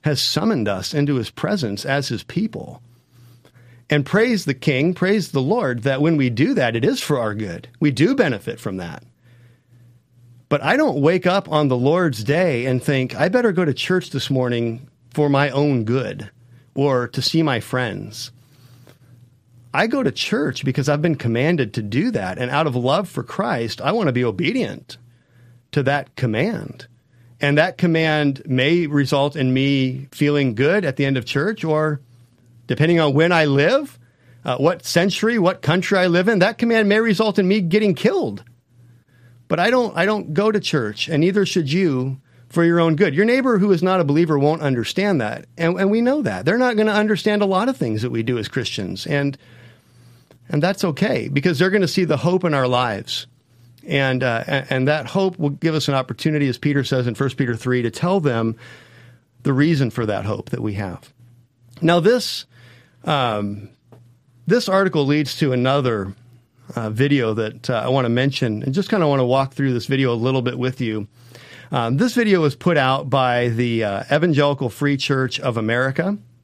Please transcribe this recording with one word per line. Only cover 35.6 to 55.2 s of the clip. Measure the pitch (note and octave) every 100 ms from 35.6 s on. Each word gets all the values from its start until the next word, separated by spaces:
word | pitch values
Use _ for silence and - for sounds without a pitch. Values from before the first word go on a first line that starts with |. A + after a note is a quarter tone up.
country | - F3 F3 F#3+
I | F3+
live | E3+ F#3
in, | G#3+
that | F#3 A3+
command | A#3 A3+ G#3
may | G#3
result | A3+ F3+ A3 G3+
in | F#3
me | G#3+
getting | E3+ G3+ G#3+
killed. | E3+ G#3+ F#4+ F3+ G2+ - _ _ _ - - _ _ - - _
But | E3
I | G3
don't, | B3+ A3+ -
I | F#3+
don't | G#3+ F3
go | D#3 G#3+
to | G#3
church, | - D3+ G#2+ G#2+ -
and | D#3
neither | E3+ G3+ F#3+
should | F#3 C#3+
you, | E3+ F3+ C3 C3 C3+ _ _ -
for | E3
your | E3+ E3+
own | E3 D#3
good. | F#3+
Your | C#3 A3
neighbor | B3+ C4 G#3+
who | G3+
is | F3
not | F#3 F#3
a | D#3
believer | D3 E3+ D3
won't | D3 D#3+
understand | D3 B2+ A2 - G3+ E3+
that, | G#2+ A#2+ - -
and, | E3 F3+
and | G3
we | A3
know | A#3+ D4
that. | G#3 F#2 A#2+
They're | A3+
not | B3+ G#3+
gonna | G#3+
understand | G#3 G#3+ G#3 G#3 G#3
a | G3+
lot | F#3+ A#3+
of | B3+
things | B2+ G#2+
that | B2
we | A#2+
do | A2+ A#2+
as | G2
Christians, | - A#2 - F#2 F#2+ -
and, | C#3+ C#3+ C#3 - - - _ _ _ - _ _ - -
and | C#3+
that's | E3+ G3
okay, | F#3 C#3 - A3 C3
because | C#3 F3+ C#3
they're | F#3
gonna | G3+ F3+
see | - E3+
the | D3
hope | E3+ F3+
in | F3+
our | C#3+ B2+
lives. | B2 B2 G2 A#2 - - _ _ _ - - D3
And, | C#3+ C3+ B2+
uh, | B2+ A#2 -
a-, | C#3+ C3
and | C3 C3
that | D#3 A2+
hope | G3